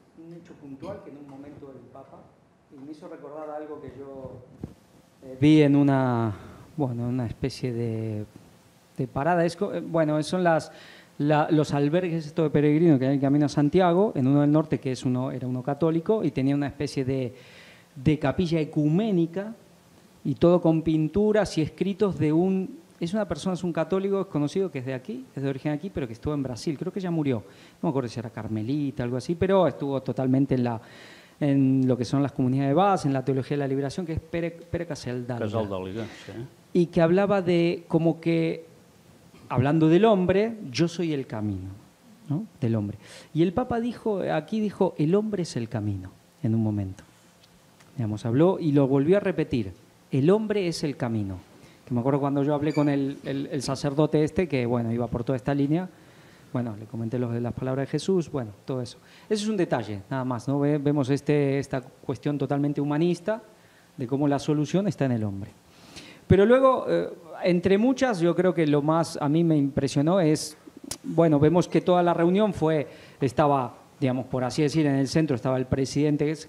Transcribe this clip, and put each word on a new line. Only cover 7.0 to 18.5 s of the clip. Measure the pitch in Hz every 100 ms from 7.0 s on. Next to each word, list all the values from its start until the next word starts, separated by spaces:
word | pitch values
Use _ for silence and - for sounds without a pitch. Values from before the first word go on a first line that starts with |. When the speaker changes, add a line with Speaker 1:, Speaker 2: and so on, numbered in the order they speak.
| 120
Speaker 1:
una | 127 120
especie | - 139 - 127
de, | 117 117 110 110 107 107 - - - _ _ _ -
de | 127
parada. | 135 143 175 170
Es | 170
co-, | 202
eh, | 175
bueno, | 170 165 151 151
son | 151 185
las, | 175 160 - - - - - -
la, | 147 151 151
los | 151 147
albergues | 143 143 165 180 165 151
estos | - 156
de |
peregrinos | 147 147 147 170 139
que | 131
hay | 143
en |
camino | 135 147 147
a |
Santiago, | 143 147 180 185 170 214 -
en | 127
uno | 143
del | 147
norte, | 151 156 135
que | 135
es | 127
uno, | 135 123 131
era | 139 123
uno | 127
católico, | 127 139 165 165 165 220
y | 170
tenía | 135 131 143
una | 143
especie | - 147 -
de, | 131 135 127 - - - - - _ -
de | 131 151
capilla | 139 135 180